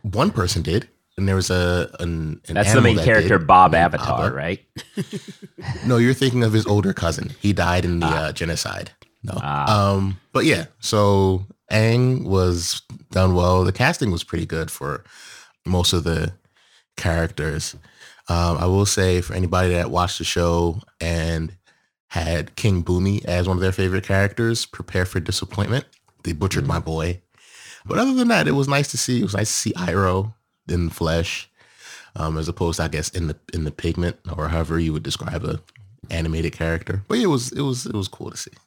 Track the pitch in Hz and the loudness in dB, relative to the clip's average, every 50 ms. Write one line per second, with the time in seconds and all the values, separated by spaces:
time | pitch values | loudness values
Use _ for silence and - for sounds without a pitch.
0 | - 104 90 107 147 214 - 113 90 87 - 87 82 151 170 214 - _ _ _ | -6 -2 0 2 2 2 2 0 0 0 0 -2 0 0 0 -2 -2 _ _ _
1 | _ _ _ - 98 98 95 95 87 - 92 90 87 87 87 87 - - - - | _ _ _ -2 0 2 2 2 2 2 2 2 2 2 2 0 -2 -4 -6 -8
2 | 90 85 85 80 80 78 73 - _ - - 104 104 104 107 127 120 120 110 101 | -6 -4 -4 -4 -4 -6 -8 -10 _ -4 0 2 4 6 6 6 6 6 4 4
3 | - 127 113 107 92 98 107 90 80 - 95 92 92 85 80 82 85 82 73 - | 4 4 4 4 6 4 4 2 6 6 8 8 8 8 6 4 4 4 2 -2
4 | - 69 65 60 - - 64 67 73 85 95 - _ _ _ - - _ _ 208 | -2 -2 -2 0 -2 -2 -2 -4 -4 -6 -6 -6 _ _ _ -20 -20 _ _ -10
5 | 170 - - 190 - - - _ - - _ - - - - - - 120 127 117 | -10 -8 -10 -14 -14 -16 -20 _ -20 -20 _ -12 -8 -8 -8 -4 0 2 4 4
6 | 117 123 131 127 139 131 120 123 120 110 107 110 107 113 104 104 - 196 - - | 4 4 2 2 0 2 2 2 2 4 4 2 2 4 2 2 2 2 -2 0
7 | - 85 78 - - - - - - 101 98 92 87 82 87 92 87 87 87 85 | -2 -2 -2 -2 -6 -10 -10 -2 0 0 2 2 2 2 2 2 2 0 0 0
8 | 82 - - - 78 76 71 - 85 82 80 78 - - 50 50 - - _ _ | 0 0 0 0 -2 -4 -4 -6 -4 -4 -4 -4 -6 -6 -8 -10 -12 -14 _ _
9 | - _ _ _ - - - - - 73 71 73 71 - 107 104 101 98 98 98 | -20 _ _ _ -12 -8 -8 -6 -4 -4 -2 -2 2 2 4 4 4 2 2 2
10 | 95 95 95 - _ _ - 131 - 156 127 170 160 - _ _ - - - 107 | 0 -2 -4 -6 _ _ -2 2 2 2 2 2 -2 -8 _ _ -6 0 2 4
11 | 104 101 101 98 98 95 95 92 98 - - _ _ _ - 107 110 113 117 123 | 4 6 6 6 4 4 2 0 -2 -8 -16 _ _ _ 2 2 4 4 4 4
12 | 123 127 127 127 - 90 95 95 92 90 87 85 85 - - - _ _ - - | 4 2 0 0 -2 0 2 2 4 2 2 0 -2 -6 -6 -8 _ _ -20 -20
13 | - _ - 92 92 92 90 90 87 90 92 92 92 95 95 - 123 147 170 - | -18 _ 0 2 4 4 4 4 4 4 4 4 4 2 2 2 0 0 0 0
14 | - 107 87 82 - - - 87 78 - 80 80 80 - - - 67 71 69 64 | -2 -2 -2 -4 -6 -6 -6 -6 -6 -4 -6 -6 -6 -8 -10 -10 -8 -8 -8 -8
15 | _ _ - - - - - - - _ _ _ _ - 92 87 87 - - 87 | _ _ -20 -20 -20 -20 -20 -20 -20 _ _ _ _ 0 0 2 2 2 2 2
16 | 76 85 82 80 80 85 - _ _ _ _ _ _ _ _ _ _ _ _ - | 0 0 -2 0 -2 -4 -6 _ _ _ _ _ _ _ _ _ _ _ _ -4
17 | - 90 82 85 82 82 - - 73 78 73 80 - - - - _ - _ _ | -2 0 0 0 -2 -4 -4 -6 -6 -4 -4 -4 -6 -8 -12 -16 _ -20 _ _
18 | - - - - _ - 90 87 87 85 85 82 87 90 95 98 101 101 - - | -20 -20 -20 -20 _ -2 0 2 2 2 0 0 0 2 2 2 2 2 2 2
19 | 95 92 90 90 87 - - 90 92 82 92 90 92 92 90 85 87 - 65 87 | 2 2 2 0 0 -4 -4 -4 -2 0 0 2 2 2 2 0 -2 0 0 0
20 | 87 90 - - 82 - - 90 87 85 85 85 85 85 80 107 - _ _ _ | 0 0 -2 -6 -6 -4 -2 0 2 2 2 2 0 0 -2 -6 -10 _ _ _
21 | 82 85 85 85 80 82 82 80 82 80 92 _ _ _ _ _ _ _ _ _ | -4 -4 -2 -2 -2 -2 -2 -4 -4 -6 -10 _ _ _ _ _ _ _ _ _
22 | _ _ - - 82 82 85 82 73 - _ - - 110 95 90 82 87 90 90 | _ _ -6 -4 -2 -2 -2 -2 -4 -6 _ -2 0 2 2 2 0 0 0 2
23 | 92 98 101 101 - - 90 90 90 92 92 90 95 95 95 - 95 92 92 92 | 2 2 0 -2 -2 -2 0 0 0 0 0 2 0 0 0 0 0 0 0 -2
24 | 90 - 98 98 98 101 - - 117 113 117 113 - - - - - - - 92 | -2 0 2 2 2 0 0 0 0 0 0 -2 -4 -8 -10 -16 -14 -4 -2 -2
25 | 92 92 - 95 78 - 95 - 95 - - - 101 - 110 139 - _ _ _ | -2 0 -2 -4 -4 -2 -4 -4 -6 -6 -4 -4 -2 -2 -2 -4 -4 _ _ _
26 | _ _ _ _ - 85 82 76 95 92 - 87 71 71 87 85 - 80 80 80 | _ _ _ _ -8 -8 -4 -2 -2 -2 -2 -2 -2 0 -2 -2 -2 -4 -4 -2
27 | 80 87 87 92 _ _ _ _ _ - - - - - - - _ - - - | -2 -2 -4 -6 _ _ _ _ _ -20 -20 -20 -20 -20 -20 -20 _ -4 0 0
28 | 240 269 262 254 247 240 233 180 156 151 147 139 139 139 139 143 143 - - 123 | 2 2 2 2 2 4 4 4 2 2 2 2 2 2 2 2 0 0 -2 -4
29 | - - 127 120 107 98 98 95 107 - - - - 110 - 175 - 87 85 98 | -2 0 0 0 0 0 0 -2 -2 -2 -2 -2 -2 -4 -4 -2 -2 0 0 2
30 | 98 90 90 95 104 110 - _ _ _ _ _ _ - 85 87 87 82 - - | 2 2 2 0 -2 -4 -8 _ _ _ _ _ _ -4 -2 -2 -2 -2 -2 -2
31 | 85 80 82 85 82 - - - - _ _ _ _ _ _ _ - - - - | -2 0 0 0 0 -2 -6 -10 -12 _ _ _ _ _ _ _ -20 -20 -20 -20
32 | - - _ - 80 80 80 78 78 80 87 - 90 85 80 - 80 78 76 76 | -20 -16 _ -6 -4 -4 -4 -4 -4 -6 -4 -4 -4 -4 -2 -2 -4 -4 -2 -4
33 | 76 - - 92 85 78 76 - _ - - 85 78 76 - - - 85 80 - | -6 -6 -6 -4 -4 -4 -6 -8 _ -10 -6 -6 -6 -6 -6 -4 -4 -4 -2 -2
34 | 87 87 - _ _ 92 - 78 76 78 80 82 80 76 82 82 82 80 78 76 | -2 -4 -4 _ _ -10 -6 -6 -4 -2 -2 -2 -2 -2 -2 -2 -2 -2 -2 -4
35 | 78 - - - - - - - - - - - _ _ _ - - - - _ | -6 -8 -10 -8 -8 -8 -8 -6 -6 -6 -8 -8 _ _ _ -20 -20 -20 -20 _
36 | - - 82 85 80 80 80 80 82 82 - - 82 82 82 78 - - - 98 | -14 -8 -6 -4 -4 -2 -2 -2 -4 -4 -4 -4 -4 -2 -2 -4 -4 -6 -6 -6
37 | 98 - - 240 240 185 151 123 120 123 - - 143 139 127 123 - - - 104 | -4 -2 -2 0 0 0 0 0 -2 -6 -6 -6 -4 -4 -4 -6 -8 -6 -6 -6
38 | 95 - - - 69 69 - - - - - _ _ | -6 -6 -10 -12 -14 -14 -12 -14 -16 -16 -18 _ _